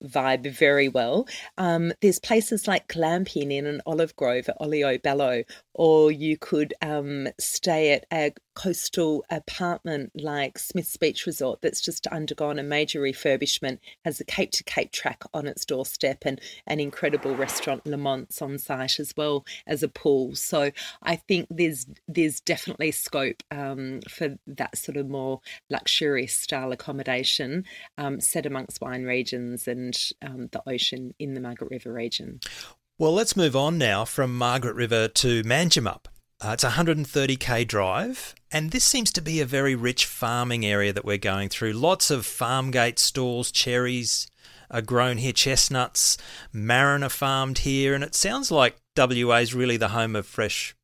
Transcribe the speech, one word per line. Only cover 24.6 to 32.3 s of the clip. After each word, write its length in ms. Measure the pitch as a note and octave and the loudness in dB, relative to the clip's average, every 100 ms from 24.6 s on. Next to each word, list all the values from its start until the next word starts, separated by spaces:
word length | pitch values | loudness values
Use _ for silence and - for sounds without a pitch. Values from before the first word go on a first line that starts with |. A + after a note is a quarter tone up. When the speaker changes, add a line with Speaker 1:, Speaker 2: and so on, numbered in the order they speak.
| C3+ - | -6 -6
Speaker 1:
sort 200 | - C#3+ | -6 -6
of 120 | C#3 | -4
more 320 | C3+ C3 C3+ - - - | -4 -4 -6 -8 -16 -8
luxurious 640 | C#3+ - - D3+ C3+ A#2+ | -4 0 2 2 2 0
style 380 | - - C#3 C3 | -2 -4 -4 -4
accommodation, 960 | B2+ - C#3 C3 B2+ C3 - C3 E3 F#3 - - - | -6 -6 -6 -2 0 0 0 0 -4 -6 -12 -16 -8
um, 220 | C#3+ C#3 | -6 -2
set 240 | - E3+ D3 | -2 0 -2
amongst 340 | C3+ B2+ - | -4 -8 -10
wine 260 | B2+ B2+ B2+ | -8 -6 -2
regions 640 | B2 A#2+ B2 A#2+ B2 - | -2 -2 -4 -6 -6 -6
and, 300 | B2 B2 A#2+ - - | -6 -4 -4 -4 -6
um, 280 | C#3+ B2+ A#2+ | -12 -10 -10
the 100 | - - | -10 -6
ocean 480 | B2 B2 B2+ B2+ - | -2 -2 -4 -10 -10
in 160 | D3 | -8
the 80 | C3 | -6
Margaret 300 | B2 A#2+ - | -8 -8 -10
River 200 | B2+ A#2+ | -10 -10
region. 480 | A#2+ A#2 - - | -6 -6 -6 -8